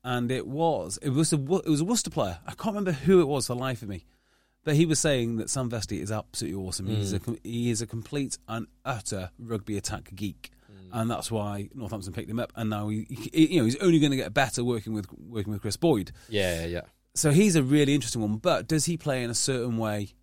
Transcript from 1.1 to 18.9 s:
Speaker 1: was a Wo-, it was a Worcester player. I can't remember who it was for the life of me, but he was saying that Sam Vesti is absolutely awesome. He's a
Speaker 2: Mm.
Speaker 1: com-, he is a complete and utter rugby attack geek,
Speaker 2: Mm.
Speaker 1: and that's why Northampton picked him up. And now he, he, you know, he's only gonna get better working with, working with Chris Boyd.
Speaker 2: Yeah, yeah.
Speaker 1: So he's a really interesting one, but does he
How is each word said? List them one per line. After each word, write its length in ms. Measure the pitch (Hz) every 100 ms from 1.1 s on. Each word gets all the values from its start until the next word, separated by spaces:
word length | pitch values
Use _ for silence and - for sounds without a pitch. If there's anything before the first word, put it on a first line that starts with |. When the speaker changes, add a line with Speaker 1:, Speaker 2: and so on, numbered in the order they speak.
Speaker 1:
was 220 | 135 160
a 40 | 151
Wo-, 220 | 135 185
it 40 | -
was 100 | 147
a 20 |
Worcester 260 | 175 233 185
player. 280 | 156 101 87 -
I 40 |
can't 200 | - 226
remember 180 | 208 190
who 280 | 139 131 185
it 80 | 143
was 180 | 143 120
for 80 |
the 60 | 123
life 220 | 131 120
of 60 | 107
me, 180 | 92 _ _ _ _ _ _
but 100 | -
he 120 | 147 170
was 120 | 156
saying 380 | 160 135 117 113
that 140 | -
Sam 200 | 135 120
Vesti 300 | 117 - 98
is 100 | 98
absolutely 500 | 107 - - 80 95
awesome. 260 | 92 - 95
He's 260 | 107 101
a 80 | 98
Speaker 2:
Mm. 40 |
Speaker 1:
com-, 140 | - 117
he 260 | - 117 120
is 100 | 110
a 40 | 113
complete 520 | 113 - 147 135 - -
and 180 | 113 - _
utter 460 | 131 123 - 98 90 -
rugby 380 | 117 110 107 101
attack 340 | - 104 -
geek, 360 | 95 104 - - _ _
Speaker 2:
Mm. 300 | 101 92 113
Speaker 1:
and 80 | 113
that's 200 | 113 -
why 380 | 113 104 101 104
Northampton 400 | 131 143 - 101
picked 160 | 92 -
him 80 | 117
up. 120 | 117 -
And 140 | 110
now 180 | 107 104
he, 180 | 107 -
he, 360 | 120 110 160 156
you 40 | 170
know, 60 | 113
he's 100 | 131
only 220 | 190 160
gonna 180 | 147 135
get 160 | 98
better 320 | 104 135 -
working 300 | 123 117 104
with, 120 | 107 101
working 400 | - 85 117 101
with 80 | 104
Chris 160 | 107 -
Boyd. 360 | 165 120 - - -
Speaker 2:
Yeah, 340 | 104 92 85
yeah. 180 | 85 87 - _ _
Speaker 1:
So 160 | - 151
he's 260 | 147 214 165
a 60 |
really 320 | 131 151 139
interesting 280 | 143 117 120
one, 140 | 107 107
but 300 | 175 131 113
does 180 | 156
he 100 | 151